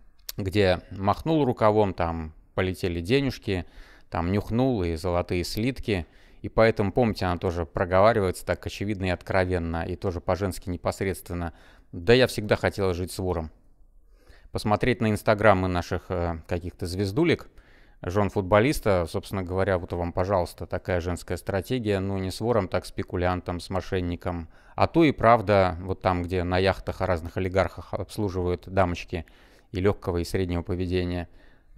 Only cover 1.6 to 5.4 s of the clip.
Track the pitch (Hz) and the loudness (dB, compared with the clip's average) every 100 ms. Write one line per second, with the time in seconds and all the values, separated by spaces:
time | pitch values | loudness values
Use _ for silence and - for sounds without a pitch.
1.6 | 110 107 101 85 85 82 80 - _ - | 4 4 2 0 -2 -2 -8 -14 _ -4
2.6 | 92 92 92 85 85 135 135 - - 92 | -2 -2 -4 -4 0 0 0 -4 -4 -4
3.6 | - - - - - 90 85 101 104 113 | -4 -14 -20 -20 -8 -4 0 -2 0 0
4.6 | 131 117 85 80 90 87 85 90 | 0 0 -2 -2 -2 -2 0 -2